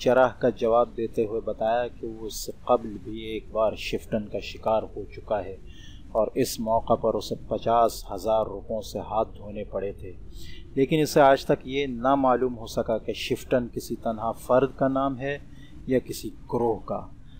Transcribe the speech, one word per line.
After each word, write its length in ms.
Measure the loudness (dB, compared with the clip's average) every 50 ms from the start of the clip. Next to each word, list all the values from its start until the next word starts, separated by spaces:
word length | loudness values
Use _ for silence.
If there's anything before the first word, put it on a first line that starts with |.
जराह 320 | 2 6 6 8 6 6 4
का 180 | 2 2 2
जवाब 420 | 2 2 2 4 6 6 4 4 0
देते 280 | -2 -4 -2 0 0 0
हुए 160 | 0 0 -2
बताया 460 | -4 -4 -4 -2 0 2 2 2 0 -2
कि 180 | -6 -10 -10
वो 200 | -10 -10 -8 -10
इससे 260 | -8 -8 -8 -8 -10 -10 -6 0 2
कबल 200 | 2 2 2 -2 -8 -10 -10
भी 200 | -10 -10 -8 -8 -6 -6
एक 160 | -6 -8 -4 0
बार 240 | 2 2 2 2
शिफ्टन 520 | -2 -4 -4 -4 -6 -4 -2 -4 -4 -2 -4 -6
का 80 | -8
शिकार 420 | -8 -8 -10 -4 0 0 2 2 0 -2 -6
हो 80 | -10 -10 -10 -12
चुका 240 | -14 -6 -2 -2 -2
है 180 | -2 -4 -10 -12 -14 -16 -16 -16 -16 -16 -16 -16 -14 -4 0
और 180 | 0 0 2 2
इस 200 | 0 0 0 -2 -2
मौका 340 | 0 2 2 2 2 2 2
पर 220 | 2 2 2 0
उसे 200 | 0 -2 -4 -6 -8 -6 -4
पचास 520 | -6 -2 0 2 4 6 6 4 2 -2 -8 -10
हज़ार 340 | -10 -4 0 2 2 2 2
रुपयों 340 | 0 -4 -8 -8 -6 -6 -6
से 180 | -6 -6 -8 -8
हाथ 240 | -6 -2 -2 0 0 -2 -4
धोने 320 | -10 -12 -10 -10 -10 -8
पड़े 280 | -6 -6 -4 -4 -4 -6
थे, 200 | -8 -12 -14 -14 -14 -14 -14 -12 -10 -10 -10 -10 -10 -12 -4 0
लेकिन 240 | 2 2 4 4 4
इसे 200 | 2 4 6 8
आज 260 | 10 10 8 6 4
तक 160 | 2 0 0 0
ये 200 | -2 -2 -2 -2
ना 280 | -2 -2 0 2 4 4
मालूम 380 | 6 6 4 4 4 2 0 -2
हो 120 | -4 -8
सका 320 | -4 -2 -2 0 0 0 0
कि 160 | -2 -4 -4
शिफ्टन 500 | -4 -2 -2 -2 -2 0 0 0 0 0 0 -4
किसी 200 | -8 -8 -6 -8
तनहा 340 | -6 -4 -4 -4 -2 -2 -4 -4 -4
फ़र्द 360 | 0 4 6 6 6 4 2 0
का 100 | 0 2
नाम 280 | 2 2 0 0 -2
है 240 | -2 -4 -4 -6 -6 -8 -14 -16 -18 -18 -16 -16 -12 -2 0
या 100 | 2 2
किसी 300 | 2 0 -4 -8 -8 -10 -12 -12 -8 -4
ग्रोह 280 | 0 2 2 2 0 0 -2
का। 260 | -4 -6 -6 -6 -8 -14 -16 -18 -18 -18